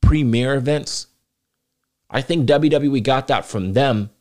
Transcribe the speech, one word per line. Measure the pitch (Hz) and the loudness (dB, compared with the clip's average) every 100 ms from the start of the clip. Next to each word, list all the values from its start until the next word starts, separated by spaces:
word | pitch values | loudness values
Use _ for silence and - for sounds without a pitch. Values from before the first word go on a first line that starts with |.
premier | - 151 135 117 127 139 | 4 2 2 0 0 -2
events? | 127 147 - - - _ _ _ _ _ _ _ _ _ _ | -2 -4 -4 -12 -12 _ _ _ _ _ _ _ _ _ _
I | 131 | -8
think | 131 170 127 | -2 -2 2
W | 143 151 | 4 4
W | 151 143 135 | 2 0 0
E | |
got | 104 131 131 | 0 -2 0
that | 127 - | -4 -4
from | 110 92 | -6 -2
them | 101 139 110 104 _ | 0 2 0 -4 _